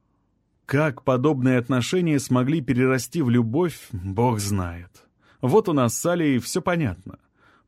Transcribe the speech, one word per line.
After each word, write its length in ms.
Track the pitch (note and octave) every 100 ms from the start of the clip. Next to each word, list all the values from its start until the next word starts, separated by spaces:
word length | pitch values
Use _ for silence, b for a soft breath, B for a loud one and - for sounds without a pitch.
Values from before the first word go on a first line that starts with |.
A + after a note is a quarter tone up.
| _ _ _ _ _ _ -
Как 380 | C3+ D3+ B2
подобные 540 | - B2+ C#3+ C#3+ B2+ B2+
отношения 640 | A#2+ B2+ A#2+ F#3 E3+ D3
смогли 400 | - E3 B2+ E3
перерасти 640 | B2+ B2 C3 C3 - F3
в 80 | C3
любовь, 580 | A#2+ A2+ C3 F3+ - -
Бог 480 | F#2 F#2+ G2 B2 A2
знает. 680 | G2+ G2+ F2 E2+ F2 - _ _ b b
Вот 280 | B2+ G3 G#3+
у 40 |
нас 240 | D3 A#2+ -
с 80 | E3+
Алей 340 | F3 D#3 B2+
все 220 | - F#3
понятно. 580 | F#3 F3 C3+ F2 - - _ b b b